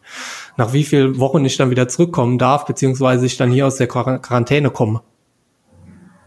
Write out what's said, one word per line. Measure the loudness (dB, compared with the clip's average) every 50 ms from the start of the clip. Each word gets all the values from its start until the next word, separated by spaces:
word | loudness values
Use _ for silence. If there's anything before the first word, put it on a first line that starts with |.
| _ -20 -18 -16 -14 -14 -14 -16 -16 -8 -4 -4
nach | -2 0 0
wie | 0 0
vielen | 2 2 2 2 2 2 0
Wochen | 0 2 2 2 0
ich | 0 0
dann | 0 0 0
wieder | 2 2 0 0
zurückkommen | 0 0 0 0 0 0 0 0 2 2
darf, | 2 2 2 0 0
beziehungsweise | -4 -4 -2 -2 -2 0 0 2 2 2 2 0
ich | 0 -2 0
dann | 0 2
hier | 2 2 2
aus | 2 0 0
der | -2 -2
Quar-, | -2 -2 -2 -2 -4 -4
Quarantäne | -4 -2 0 0 0 2 0 0 0 0
komme. | 0 0 0 0 -2 -4 -6 _ _ _ _ _ _ _ _ _ _ _ _ _ _ -20 -20 -20 -20 -20 -20 -20 -20 _ _